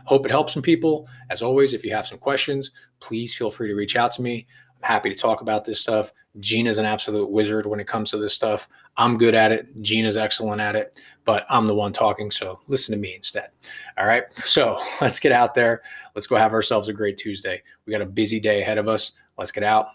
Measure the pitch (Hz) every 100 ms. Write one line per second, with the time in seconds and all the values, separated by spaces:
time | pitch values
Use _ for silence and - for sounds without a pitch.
0 | - 139 131 135 156 156 151 160 160 151
1 | - - - - 117 135 135 117 107 107
2 | - - 139 135 - 139 131 _ _ _
3 | - 113 117 - 110 - 110 104 101 120
4 | 120 - 123 117 - _ _ _ - 107
5 | - 98 113 107 113 107 - 107 - 110
6 | 107 _ _ 104 98 110 117 107 107 104
7 | - 104 101 104 104 107 104 104 101 113
8 | 107 107 104 - 110 104 - _ _ -
9 | 120 113 117 110 110 110 - 110 104 110
10 | 113 104 107 - 110 104 107 107 107 -
11 | - _ - 104 - 127 110 104 101 98
12 | 110 98 104 - 95 92 - 135 - 104
13 | 95 95 - - - _ - - - -
14 | 101 120 - - - 160 120 98 - -
15 | 131 - 147 120 117 131 117 117 - -
16 | - 107 - 113 110 113 107 110 107 104
17 | 104 98 110 98 101 90 _ _ - 107
18 | 95 101 107 110 107 104 98 107 104 107
19 | - - _ - 90 - 104 110 -